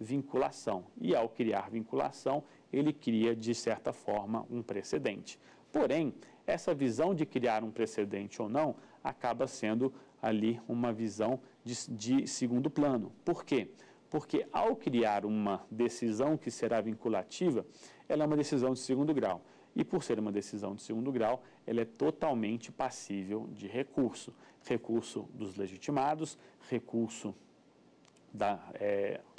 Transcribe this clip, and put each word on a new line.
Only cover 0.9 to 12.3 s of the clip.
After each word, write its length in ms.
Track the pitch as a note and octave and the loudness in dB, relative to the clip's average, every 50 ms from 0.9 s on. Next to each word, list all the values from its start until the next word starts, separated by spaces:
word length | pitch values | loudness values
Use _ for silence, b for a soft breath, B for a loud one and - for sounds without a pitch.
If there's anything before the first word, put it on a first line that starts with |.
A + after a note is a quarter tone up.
| - - | -10 -4
E, 160 | - A#2+ B2 | 0 2 2
ao 140 | A#2 A2+ A2+ | 4 2 2
criar 420 | - - B2 A2 G#2 G2 F#2+ G2 | 0 0 0 0 0 0 -2 -4
vinculação, 720 | G#2+ A2+ A2 - - C#3 C#3+ C3+ - - - C3+ C3+ C#3+ B B B B B _ | -4 -6 -6 -4 -2 -2 -2 -2 -4 -4 -2 -2 -2 -2 B B B B B _
ele 200 | - C#3+ C#3+ D3+ D3 | 0 2 2 2 0
cria, 420 | - - A#2+ A2+ A2 A2+ A#2 A#2 | 0 0 2 4 4 4 4 2
de 180 | A2+ A2 A#2 A#2 | 2 0 -2 -2
certa 380 | - - A#2 A2 - - C#3 | 0 0 -2 -2 -2 -2 -4
forma, 540 | - - - - G#2 G#2 G2+ G#2 A2+ A#2 - - | -6 -4 -4 -2 -2 -2 -2 -2 -2 -4 -4 -4
um 120 | A#2+ A#2+ | -6 -6
precedente. 760 | A2 - G2+ G2+ G2 - - D3+ C3+ A#2+ G2+ G2+ - - - B B B B B B - | -4 -4 -4 -6 -4 -2 -2 -2 0 -2 -2 -4 -8 -14 -16 B B B B B B -4
Porém, 440 | - - - B2 C3+ E3 D#3+ B2+ - B B B B B - | 0 2 2 4 4 2 2 0 -2 B B B B B -4
essa 280 | - - E3+ - - E3 | -2 -2 0 0 0 0
visão 400 | C#3 C#3 B2 A2 A#2 D#3 F#3 G3+ | 2 2 2 2 2 2 2 2
de 120 | D3+ D#3 | 2 0
criar 360 | - - B2+ A#2+ A#2+ A2 A2 | 0 0 0 2 2 2 2
um 80 | A2+ A2 | 0 -2
precedente 680 | G#2+ - A2+ G#2+ - - G#2 G2+ G2+ G2 G2+ G#2 - - | -2 0 0 0 2 0 0 0 -2 -4 -4 -6 -6 -6
ou 80 | A2+ G#2 | -4 0
não 280 | A2+ D3 D#3 - B B B B B B | 0 2 2 0 B B B B B B
acaba 440 | - C3 - - - B2 A#2+ A#2+ C3+ | -8 -8 -6 -2 -2 -2 0 0 0
sendo 460 | C3 - - - G#2+ A2 A#2 C3 C3+ B B B B B - | -2 -2 -2 0 2 2 4 2 2 B B B B B -4
ali 380 | - A2+ A2 G#2+ G#2+ A2+ A#2 A#2 - | 0 0 2 4 4 2 2 0 -2
uma 260 | - A#2 A#2+ A#2+ A#2+ | -4 -2 0 0 0
visão 480 | A2+ A2 A2+ A2 G2+ G#2+ G#2+ A2+ C3 B2+ B B B B | 0 0 -2 -2 0 0 0 0 0 -2 B B B B
de, 280 | - A#2+ B2 - - - | -10 -8 -8 -8 -6 -8
de 360 | B2 G#2+ G2+ A#2 B2+ C3+ - | -8 -4 0 2 4 4 4
segundo 440 | - | 2